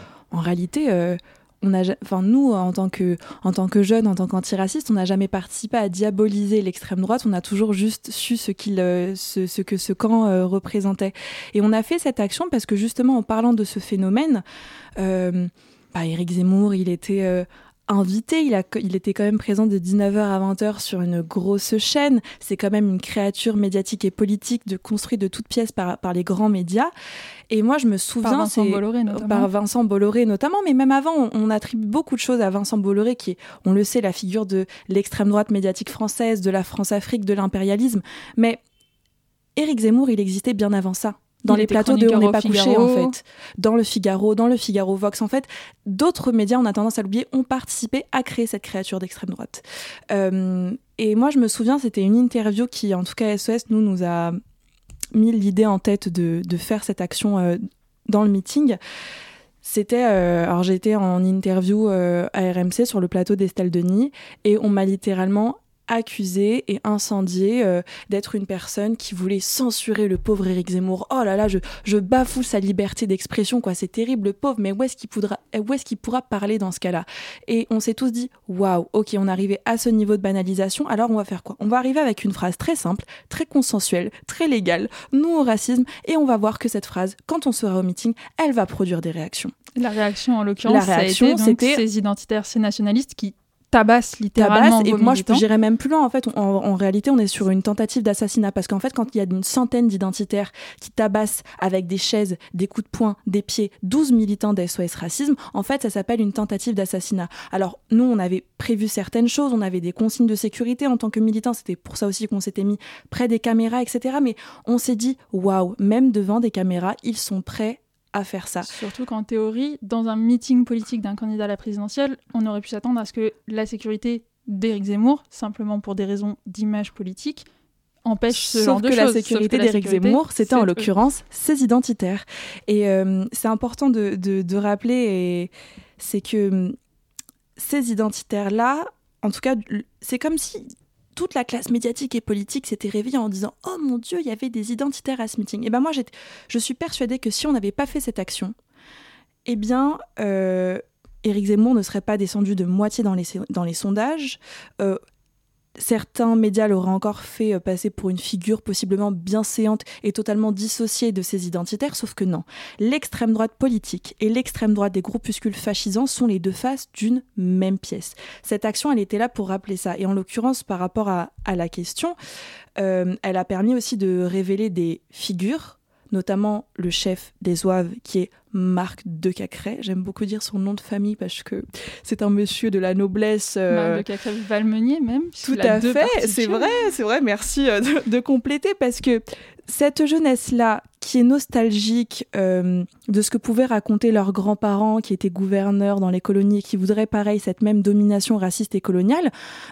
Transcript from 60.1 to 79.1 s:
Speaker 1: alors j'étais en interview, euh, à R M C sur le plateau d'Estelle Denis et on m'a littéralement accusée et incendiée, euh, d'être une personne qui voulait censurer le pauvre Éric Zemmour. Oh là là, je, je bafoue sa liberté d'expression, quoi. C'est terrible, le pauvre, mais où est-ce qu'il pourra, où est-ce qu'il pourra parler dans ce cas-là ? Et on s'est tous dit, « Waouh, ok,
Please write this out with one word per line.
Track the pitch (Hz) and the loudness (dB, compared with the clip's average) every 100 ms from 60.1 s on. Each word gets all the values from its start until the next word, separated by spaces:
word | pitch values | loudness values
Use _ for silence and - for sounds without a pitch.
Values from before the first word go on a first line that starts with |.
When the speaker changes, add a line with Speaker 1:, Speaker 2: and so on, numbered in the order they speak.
| 190 175 175 170 | 4 4 2 2
Speaker 1:
alors | 175 | 2
j'étais | 185 185 214 214 | 2 2 2 2
en | 185 180 185 | 2 2 2
interview, | 190 190 185 185 214 214 | 2 2 2 2 2 2
euh, | 185 175 175 - | 2 2 0 -2
à | - 185 | -2 0
R | 180 | 0
M | 180 | 0
C | 202 240 | 0 0
sur | 202 | 0
le | 180 | 0
plateau | 185 180 196 | 0 0 2
d'Estelle | 190 - 180 | 0 0 0
Denis | 175 175 196 277 - - - 208 | 0 2 2 0 -4 -20 -2 2
et | 208 | 2
on | 214 | 2
m'a | 196 190 | 2 2
littéralement | 196 214 185 185 202 226 - _ _ - | 0 -2 0 2 2 0 -2 _ _ -4
accusée | 233 226 - 190 185 202 254 - | -2 -2 -6 -4 0 2 0 -2
et | 196 214 | -4 -2
incendiée, | 208 - 202 185 185 196 240 202 | -2 -2 -2 0 0 2 2 2
euh, | 180 - - - | 0 -4 -12 -6
d'être | 202 - 208 | -6 -4 -6
une | 196 | -6
personne | 185 - - 214 226 | -8 -8 -4 -2 -4
qui | - | -6
voulait | 180 185 196 | -6 -2 -2
censurer | - - 254 - - 208 208 | -2 -2 -2 -2 -2 0 0
le | 185 | 0
pauvre | - 202 185 | 0 0 0
Éric | 180 175 | 0 -2
Zemmour. | 180 185 185 - | -2 -2 -2 -2
Oh | 262 214 | 0 2
là | 196 | 2
là, | 214 | 2
je, | 190 - - | 0 -4 -8
je | 208 208 | 0 0
bafoue | 185 254 254 254 | 4 4 4 -2
sa | 247 208 | -2 0
liberté | 196 190 196 - 208 | 0 0 -2 -2 -2
d'expression, | 190 - - 202 247 | -2 -2 -2 0 0
quoi. | 202 | -2
C'est | 180 185 | -4 -4
terrible, | - 233 247 196 | -4 -2 0 -2
le | |
pauvre, | 196 285 220 | -2 -2 0
mais | 196 | -2
où | 196 | -2
est-ce | 262 - | -2 -4
qu'il | - | -10
pourra, | 214 208 - _ | -4 -4 -6 _
où | 220 208 | -6 -2
est-ce | 269 | -4
qu'il | - 220 | -4 -8
pourra | - 247 | -4 -4
parler | - 202 202 214 | -4 -4 -2 -2
dans | 190 | -4
ce | - | -4
cas-là ? | 185 170 - - - - - | -4 -4 -6 -14 -16 -14 -2
Et | 226 - | -2 0
on | 220 | 0
s'est | 226 220 | 0 0
tous | 262 | -2
dit, « | 233 254 - - | -2 -6 -10 -8
Waouh, | 180 196 175 170 | 0 2 2 0
ok, | 214 214 | -2 0